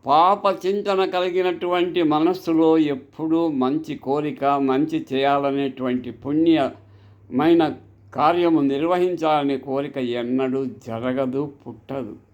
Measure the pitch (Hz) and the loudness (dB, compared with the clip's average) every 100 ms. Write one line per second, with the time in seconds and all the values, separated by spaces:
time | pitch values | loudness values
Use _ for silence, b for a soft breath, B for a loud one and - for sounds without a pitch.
0 | 131 147 175 202 202 190 185 202 202 190 | 2 4 4 4 0 -2 -2 -2 -2 0
1 | 190 180 180 180 180 170 180 180 175 170 | 0 0 -2 0 -2 -2 -2 0 0 0
2 | 160 151 160 180 - 160 160 160 151 135 | 2 2 2 0 0 2 4 4 2 -2
3 | - - 160 165 170 143 127 151 160 135 | -8 -8 -2 0 0 0 0 -2 -6 -10
4 | - 143 151 127 135 143 135 131 156 156 | -2 -2 -2 -2 0 0 2 0 0 -2
5 | - 131 139 143 139 139 139 131 127 123 | -4 -2 2 2 0 -2 -4 -4 -4 -4
6 | 123 117 135 147 165 160 131 - - - | -6 -12 -4 0 4 4 2 -4 -20 -20
7 | - - - 127 156 170 156 131 - - | -20 -20 -6 0 4 4 2 -2 -16 -20
8 | - 127 151 175 170 160 139 139 165 180 | -14 0 2 2 2 2 2 0 0 0
9 | 180 170 156 151 143 135 135 135 147 139 | 0 0 0 2 0 -4 -4 -4 -4 -6
10 | 127 120 120 127 131 131 135 104 117 113 | -4 -4 -2 -2 -2 -4 -6 -10 -10 -6
11 | 127 127 131 131 147 139 - 110 - 135 | -4 -2 -2 -4 -6 -10 -18 -20 -12 -10
12 | 110 - _ | -10 -14 _